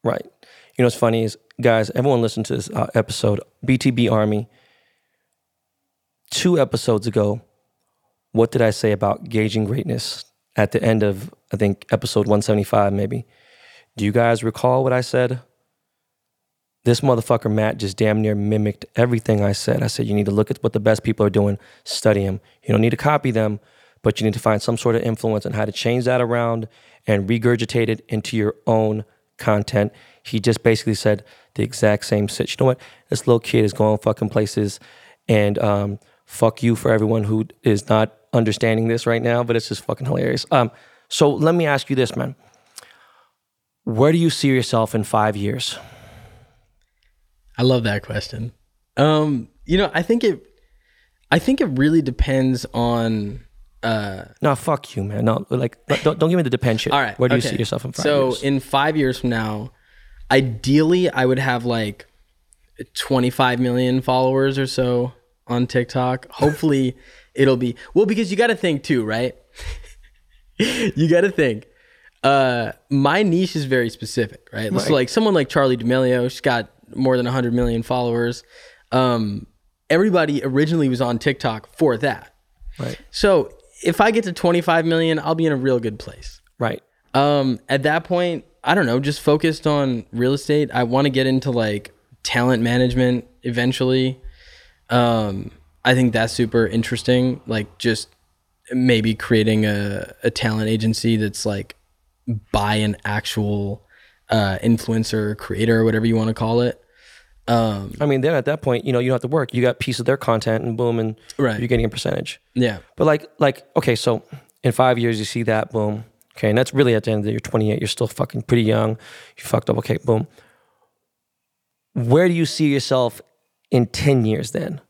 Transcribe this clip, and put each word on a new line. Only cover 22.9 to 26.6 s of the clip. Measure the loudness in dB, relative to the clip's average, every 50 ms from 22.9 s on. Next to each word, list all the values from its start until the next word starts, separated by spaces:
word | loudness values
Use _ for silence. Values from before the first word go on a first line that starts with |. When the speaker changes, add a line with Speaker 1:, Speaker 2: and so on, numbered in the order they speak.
Speaker 1:
to | 0
copy | 0 0 0 0 2 0 0
them, | 0 0 0 -2 -4 -6 _ _ _ _ _ _ _ _ -2
but | -2 0 2
you | -2
need | -2 -2
to | 0
find | 0 0 0 0
some | 0 -2 -4
sort | 0 0 0 0
of | 0
influence | 0 -2 -4 -2 -2 -2 -2 -2 -4
on | -4 -4
how | -4 -4
to | -4
change | -4 -4 -2 -2 -2 0 0
that | 0 0 0
around | 0 0 0 -2 0 -2 -2 -4